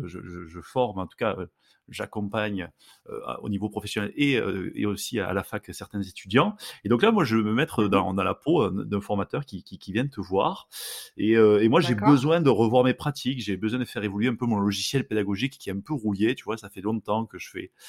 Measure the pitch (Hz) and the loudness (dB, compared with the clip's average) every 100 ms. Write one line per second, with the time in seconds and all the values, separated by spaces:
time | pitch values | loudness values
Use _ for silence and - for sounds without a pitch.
0 | 90 90 92 87 85 85 - 131 120 95 | -8 -10 -12 -14 -14 -16 -6 -2 -2 -2
1 | 90 - 113 95 87 _ _ _ - - | -8 -4 -4 -2 -8 _ _ _ -16 -10
2 | 104 107 101 110 107 101 95 _ _ - | -8 -6 -4 -2 -4 -4 -8 _ _ -20
3 | - 53 - - - 101 104 107 - - | -14 -12 -10 -8 -6 -4 -4 -6 -8 -6
4 | 101 - 143 127 104 95 92 - 104 98 | -6 -2 0 0 -2 -4 -6 -4 -2 -2
5 | - 117 92 95 - 107 - - - 104 | -4 -4 -2 -2 -4 -8 -10 -14 -10 -8
6 | 95 - 95 113 190 208 - - 101 120 | -8 -10 0 2 2 -2 -12 -6 0 2
7 | 214 220 131 113 104 113 160 - 104 95 | 4 4 2 2 2 0 0 0 2 2
8 | 92 95 92 92 - 165 101 95 107 101 | 2 0 -2 -2 0 2 2 -2 -4 -4
9 | - 101 95 - 143 92 - 95 - 98 | -2 -4 -2 -4 -6 -10 -12 -16 -6 -4
10 | 139 120 90 95 151 190 - - - - | -4 -4 -2 0 0 -2 -12 -14 -12 -12
11 | - - 107 113 110 104 113 151 135 110 | -12 -2 4 8 8 8 6 4 4 4
12 | 104 143 143 170 147 104 113 123 127 123 | 6 6 6 4 4 4 4 6 4 2
13 | 147 - - 135 104 92 107 123 120 117 | -2 -4 -4 -4 -4 -2 -2 -2 -4 -4
14 | 104 104 120 117 120 107 101 98 - 139 | -4 0 0 0 0 2 2 0 -2 -2
15 | 123 107 101 101 135 - - 95 98 147 | 0 -2 0 -2 -4 -6 -8 -8 -6 -4
16 | 107 98 110 131 - 113 101 - 98 113 | -2 0 0 0 -4 -8 -10 -10 -4 -4
17 | - 107 110 90 - 95 92 _ | -2 -2 -4 -10 -14 -12 -14 _